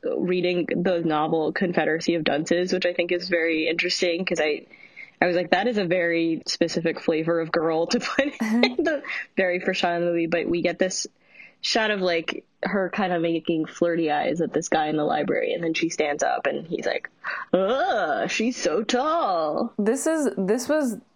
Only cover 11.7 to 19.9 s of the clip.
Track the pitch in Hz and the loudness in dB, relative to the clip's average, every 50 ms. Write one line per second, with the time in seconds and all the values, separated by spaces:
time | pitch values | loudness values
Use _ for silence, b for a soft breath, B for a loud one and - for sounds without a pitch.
11.7 | - 233 220 214 214 196 185 180 170 165 160 - - - - _ _ _ - 190 | 0 2 2 2 0 0 0 0 0 0 -2 -4 -8 -8 -10 _ _ _ -4 -2
12.7 | 180 202 190 180 - - 202 185 180 170 165 170 165 165 160 - 170 160 156 - | 0 0 -2 -2 -2 -2 -2 0 0 0 0 0 0 -2 -2 -2 0 0 0 -4
13.7 | - - 175 170 170 170 165 151 147 147 - - 151 165 165 - - 147 165 - | 0 0 0 2 2 0 0 0 0 0 0 0 0 0 -2 -2 -2 -2 -2 0
14.7 | - 156 156 151 151 156 151 151 151 151 147 - - - - - - 170 170 165 | 0 0 2 2 0 0 0 0 0 0 0 0 0 0 0 -2 -2 -2 -2 -2
15.7 | 160 - 165 160 - - 151 147 143 151 147 135 123 - - - 147 143 151 160 | -2 -2 -2 -4 -2 -2 -2 -2 0 0 0 0 0 0 -2 -2 -4 -4 -6 -6
16.7 | 170 - - - - - - - _ _ B B B B B B - 180 190 196 | -8 -4 -2 -2 -4 -4 -6 -10 _ _ B B B B B B 0 2 2 2
17.7 | 240 269 339 392 311 220 185 156 143 107 - 180 - - 220 233 247 - - - | 0 0 0 0 0 0 0 0 0 0 -2 -2 -2 0 0 0 -2 0 -2 0
18.7 | - 185 226 - - 240 262 311 320 339 311 214 185 165 160 151 151 160 - 233 | 0 0 0 0 0 0 2 2 0 0 2 0 0 0 0 0 0 -2 -2 -4
19.7 | - - 208 208 | -2 -2 0 0